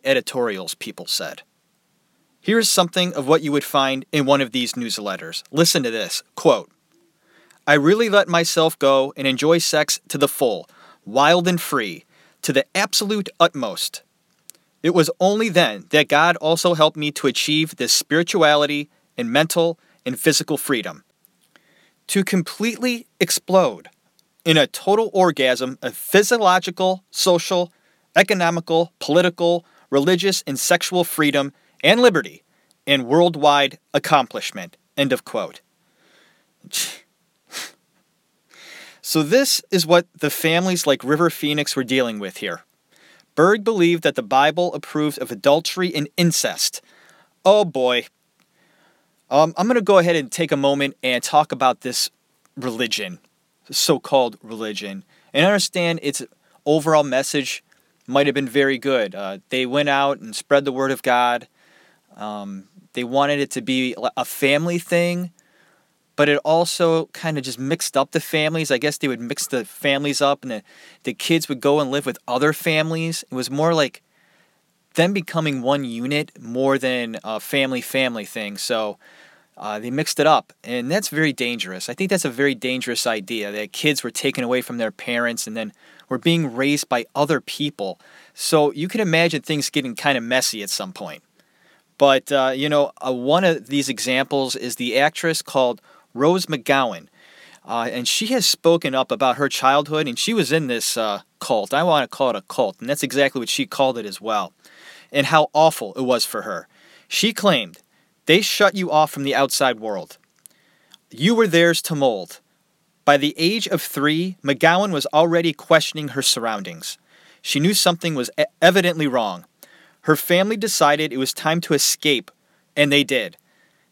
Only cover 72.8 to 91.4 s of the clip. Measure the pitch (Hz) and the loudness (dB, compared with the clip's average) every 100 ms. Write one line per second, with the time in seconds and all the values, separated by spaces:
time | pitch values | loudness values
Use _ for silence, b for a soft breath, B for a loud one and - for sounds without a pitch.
72.8 | 156 165 165 165 - 131 123 143 160 165 | 0 -4 -6 -8 -8 -8 -6 -2 2 2
73.8 | - - _ _ _ _ _ _ _ _ | 0 -4 _ _ _ _ _ _ _ _
74.8 | _ - 170 196 165 165 156 131 123 143 | _ 0 0 0 -4 -4 -2 -2 0 -2
75.8 | 127 117 127 147 156 - 113 120 135 135 | -2 -8 -4 -4 -6 -12 -10 -2 0 0
76.8 | 131 127 117 110 110 107 - 143 135 127 | 0 -4 -4 -8 -10 -10 -4 -2 -2 -4
77.8 | - 135 127 117 98 113 104 101 - 117 | -4 -2 -2 -4 -10 -10 -10 -8 -4 -4
78.8 | 107 104 b b b b b - 107 107 | -4 -8 b b b b b -16 -10 -10
79.8 | 117 135 160 - 147 139 - _ - 123 | -6 -6 -4 0 2 2 0 _ -10 -8
80.8 | 123 190 208 143 156 127 120 120 98 92 | -4 -4 -4 -2 -2 -2 -4 -6 -8 -10
81.8 | - 123 190 190 151 120 143 123 127 127 | -10 -6 -2 -2 -2 0 0 0 -4 -4
82.8 | 123 117 123 110 95 113 101 104 107 - | -4 -4 -2 -4 -6 -8 -6 -8 -10 -2
83.8 | 151 143 120 - 139 135 120 127 - 120 | 0 0 -4 -4 -4 -4 -2 -2 -4 -6
84.8 | 110 - - 120 120 117 - 110 107 b | -6 -6 -6 -2 -2 -4 -8 -8 -10 b
85.8 | b b b 127 170 170 147 117 139 147 | b b b -4 0 0 0 -2 0 0
86.8 | - 123 117 135 147 139 - - 147 - | -2 -4 -4 -2 0 0 -4 -8 -8 -6
87.8 | 95 87 b b b - - 156 147 139 | -10 -10 b b b -10 0 2 2 0
88.8 | 175 220 196 160 170 156 - 151 - 151 | -4 -2 0 2 2 0 -4 -4 -2 -4
89.8 | 131 110 147 131 117 127 - 110 101 - | -4 -4 -2 -2 0 -2 -2 -4 -8 -8
90.8 | 95 90 90 71 _ _ | -8 -12 -14 -14 _ _